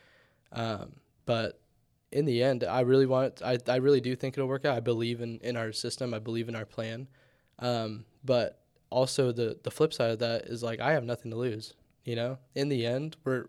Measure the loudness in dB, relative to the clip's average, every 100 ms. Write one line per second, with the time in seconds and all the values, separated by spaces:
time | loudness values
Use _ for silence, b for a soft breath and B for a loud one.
0 | b b b b b -6 -4 -4 -8 -16
1 | _ _ -2 0 0 -6 _ _ _ _
2 | _ 0 2 4 4 2 0 2 6 6
3 | 6 4 0 -2 -2 0 2 2 6 4
4 | 4 -2 -4 -2 -2 0 0 0 0 0
5 | 0 -2 -6 -6 -4 -4 -4 -4 -6 -6
6 | -6 -6 -4 -4 -4 -6 -8 -8 -8 -8
7 | -12 b b b b b -2 -2 -2 -8
8 | -14 _ 0 2 2 -4 _ _ -4 0
9 | 2 2 2 2 -2 -2 -4 2 2 2
10 | 0 2 0 -2 -4 -6 -4 -2 2 2
11 | 0 -4 -6 -4 -2 -4 -10 -18 _ _
12 | -6 -4 -4 -6 _ -2 0 0 0 0
13 | -4 -6 -2 -2